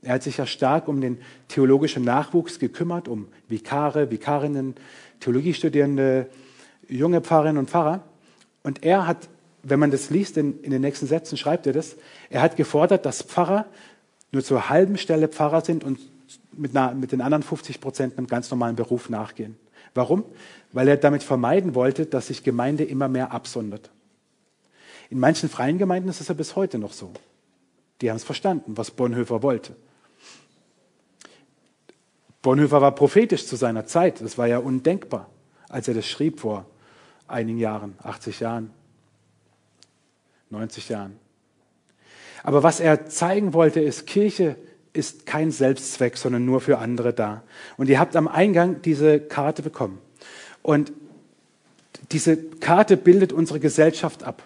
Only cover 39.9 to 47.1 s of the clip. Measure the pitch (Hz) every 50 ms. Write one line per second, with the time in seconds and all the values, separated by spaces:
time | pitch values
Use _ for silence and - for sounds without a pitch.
39.9 | _ _ _ _ _ _ _ _ _ _ _ _ 110 107 113 110 - - - -
40.9 | 117 107 101 95 101 113 _ _ _ _ _ _ _ _ _ _ _ _ _ _
41.9 | _ _ _ _ - - - - - - - - 135 143 139 165 160 - 165 165
42.9 | 151 - - - - - 170 175 190 208 208 185 147 165 165 156 151 165 156 147
43.9 | 120 - - - - 196 208 214 196 - 185 156 135 - - - _ _ _ _
44.9 | _ 165 143 - - - _ - - 151 156 160 147 - 135 131 135 135 - -
45.9 | - - - - - - - 131 123 120 123 127 127 131 - - 143 123 117 113
46.9 | 123 120 117 120